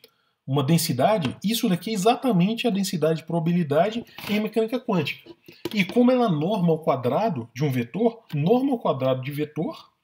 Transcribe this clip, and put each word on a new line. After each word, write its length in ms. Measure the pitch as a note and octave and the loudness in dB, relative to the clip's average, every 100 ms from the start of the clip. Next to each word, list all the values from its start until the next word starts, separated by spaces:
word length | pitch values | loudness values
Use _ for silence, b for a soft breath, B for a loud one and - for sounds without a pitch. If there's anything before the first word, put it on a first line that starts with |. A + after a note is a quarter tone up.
| b b b b - | b b b b -4
uma 180 | C#3 | 0
densidade, 720 | C3+ E3 - B2+ D#3+ G#3+ C3 - | 2 2 2 2 2 2 0 -4
isso 260 | F#3+ A3+ A3+ | -4 0 0
daqui 220 | F3 - | 0 -2
é 20 | |
exatamente 760 | A3 G3+ C4 C4 F#3 F#3 A#3 A#3+ | 0 2 2 2 2 2 2 -2
a 40 | |
densidade 480 | G3 F#3+ E3+ D3+ D#3+ | -2 -2 0 0 0
de 60 | - | -2
probabilidade 800 | E3+ E3 F3 D#3 C#3+ G3+ A#3 - B - | -2 0 0 2 2 0 -2 -10 B -4
em 120 | G#3 | -2
mecânica 400 | G#3+ A3+ A3 B3+ | -2 -2 -2 -2
quântica. 520 | - F#3 C#3 - - - - B B | -2 -2 -2 -6 -14 -20 -20 B B
E 120 | G#3+ F3+ | -4 0
como 260 | A#3+ B3 | 2 4
ela 140 | B3+ A#3 | 4 2
é 40 | |
norma 420 | D3+ D#3+ G#3+ E3+ | 0 -2 0 2
ao 120 | D#3 | 2
quadrado 680 | E3 C3+ B2 D3 E3+ C#3 A2+ | 0 0 0 0 0 -4 -8
de 100 | A#2+ | -4
um 80 | D3+ | -2
vetor, 540 | B2+ A#2+ F3 A#3 A3+ - | -2 -4 0 0 -2 -6
norma 380 | D3+ D#3 B3 C4+ | -2 2 2 2
ao 80 | A#3 | -2
quadrado 420 | F#3+ C3+ C3 B2+ | -2 0 0 -2
de 100 | B2+ | -4
vetor 600 | C#3+ D3+ - A3 E4 - _ | -6 -6 -6 -6 -8 -18 _